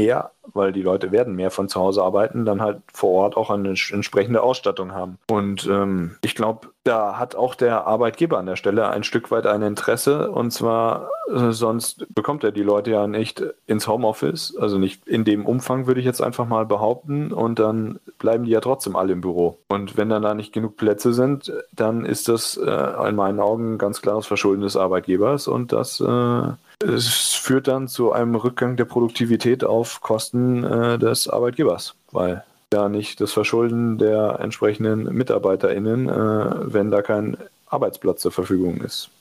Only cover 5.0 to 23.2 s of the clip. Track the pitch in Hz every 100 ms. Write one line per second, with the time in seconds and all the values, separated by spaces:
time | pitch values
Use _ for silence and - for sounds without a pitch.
5 | 92 92 - 107 101 98 98 101 101 92
6 | 85 - - - 110 110 - _ 127 113
7 | 104 104 123 - 127 - 120 110 98 110
8 | 117 - 165 120 92 90 104 104 104 107
9 | - 117 - 113 107 104 104 104 - 117
10 | - 147 214 123 120 - 117 113 113 -
11 | - 640 622 131 120 110 113 113 - -
12 | - - 104 151 107 104 101 104 113 107
13 | 104 107 113 - - - - 107 113 110
14 | 110 110 143 165 - - 107 98 95 -
15 | - 117 110 104 104 123 - 131 127 127
16 | 127 123 135 117 117 113 110 104 110 123
17 | 151 143 151 - 113 110 110 113 110 -
18 | - - 110 113 117 110 120 135 - 90
19 | 95 90 92 87 87 - - 101 98 -
20 | 107 107 107 107 104 110 110 - 107 117
21 | 123 120 131 139 - - - - 110 117
22 | - 113 - 113 - - - 101 69 -
23 | 104 104